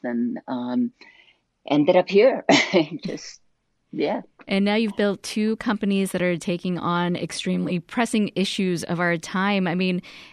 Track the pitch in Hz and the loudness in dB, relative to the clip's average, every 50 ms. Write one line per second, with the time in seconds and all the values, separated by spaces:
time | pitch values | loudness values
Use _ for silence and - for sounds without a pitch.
0 | - 123 120 117 120 120 - - - - 131 123 123 123 123 123 123 120 - - | -6 -4 -2 -2 -2 -2 -4 -6 -8 -6 -6 -6 -4 -2 -2 0 -2 -2 -4 -10
1 | - - - - - _ _ _ _ _ _ _ - - 147 147 151 175 180 185 | -20 -20 -20 -20 -20 _ _ _ _ _ _ _ -4 0 2 4 6 6 6 4
2 | 175 - 190 202 220 262 233 202 - - - - - - - 175 156 147 170 - | 4 4 4 6 6 6 4 2 2 4 4 4 4 4 2 2 2 0 -4 -10
3 | - - - - - - - - _ _ _ _ _ _ _ _ _ _ - - | -8 -8 -10 -10 -12 -16 -20 -20 _ _ _ _ _ _ _ _ _ _ -6 -4
4 | 147 147 208 - - _ _ - - - 202 196 202 202 208 220 233 214 202 - | -2 -2 -2 -4 -8 _ _ -16 -8 -4 -2 0 0 2 2 0 0 0 0 0
5 | 208 202 196 - - - - 220 214 220 220 - - 247 208 202 - 202 202 196 | 0 0 0 -2 -6 -6 -4 -2 0 0 -2 -2 -2 -2 -2 -2 0 0 0 0
6 | 190 190 - 180 175 180 175 160 - - 175 170 - 185 180 165 - 170 175 175 | 0 0 -2 -2 0 0 -2 -2 -2 -4 -4 -2 -2 -4 -4 -2 -2 -2 0 0
7 | 180 175 175 - - 165 - - - 190 185 180 180 - 185 175 - - - 254 | 0 0 0 -2 -4 -6 -6 -6 -4 -2 -2 0 0 -2 -2 -4 -6 -4 -2 -2
8 | 233 226 - 220 208 - - 185 185 - - - 196 185 175 160 - - 175 165 | -2 0 0 0 0 0 0 -2 -2 -2 -2 -2 -2 0 -2 -2 -4 -4 -2 -2
9 | 180 170 170 165 - - - 190 190 202 208 196 185 175 156 180 190 185 185 180 | 0 0 0 -2 -4 -4 -4 -2 0 0 0 0 0 0 0 0 0 0 -2 -2
10 | - - - - - - | -6 -10 -16 -20 -20 -10